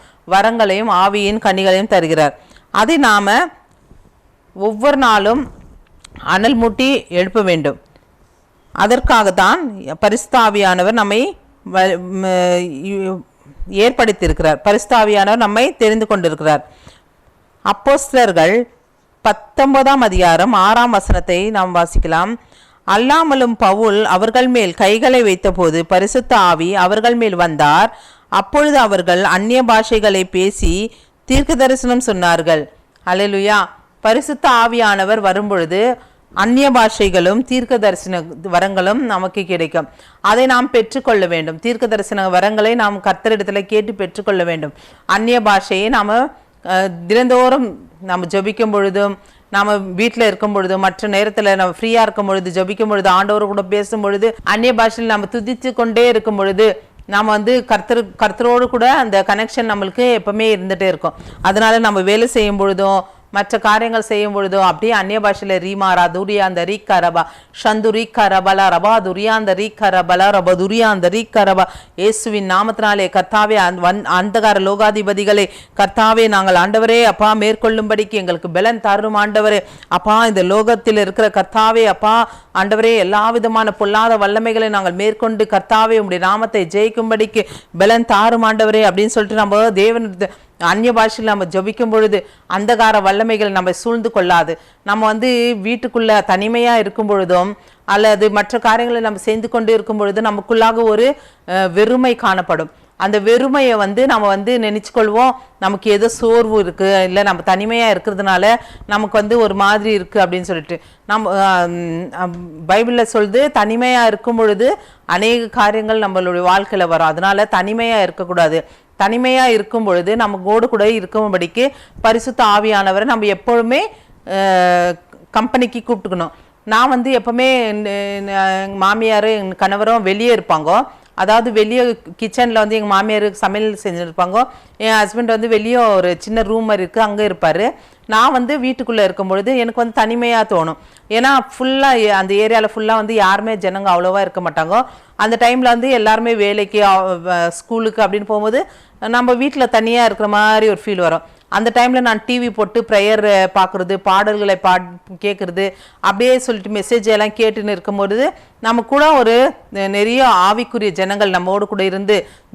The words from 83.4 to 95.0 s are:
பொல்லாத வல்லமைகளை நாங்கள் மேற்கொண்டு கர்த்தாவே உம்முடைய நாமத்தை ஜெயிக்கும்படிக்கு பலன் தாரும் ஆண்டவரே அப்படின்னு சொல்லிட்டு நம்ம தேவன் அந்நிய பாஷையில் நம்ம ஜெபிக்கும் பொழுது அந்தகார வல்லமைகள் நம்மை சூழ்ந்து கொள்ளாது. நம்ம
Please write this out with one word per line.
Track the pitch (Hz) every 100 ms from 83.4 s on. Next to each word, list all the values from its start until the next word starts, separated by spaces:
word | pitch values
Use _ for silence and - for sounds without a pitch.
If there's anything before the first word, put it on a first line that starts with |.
| 226 220 214
பொல்லாத | 202 202 214 226 220
வல்லமைகளை | 202 208 226 220 220
நாங்கள் | 202 185
மேற்கொண்டு | 180 214 214 226 214 214
கர்த்தாவே | 196 - 220 220 220
உம்முடைய | 196 180
நாமத்தை | 185 214 220 214 165
ஜெயிக்கும்படிக்கு | 202 220 226 226 220 220 220 - - _ 170
பலன் | 202 233 233
தாரும் | 202 226 233
ஆண்டவரே | 220 220 214 220
அப்படின்னு | 208 185 214
சொல்லிட்டு | 226 208 220
நம்ம | 202 208 226
தேவன் | 196 214 233 220 180 190 - _ -
அந்நிய | 170 202 240
பாஷையில் | 226 220 - 220
நம்ம | 202 175
ஜெபிக்கும் | 190 196 214 226
பொழுது | 220 214 196 - _ -
அந்தகார | 196 208 226 220 214
வல்லமைகள் | 190 202 226 214 208
நம்மை | 190 180
சூழ்ந்து | - 233 233 226
கொள்ளாது. | 202 180 170 160 160 _ _
நம்ம | 202 214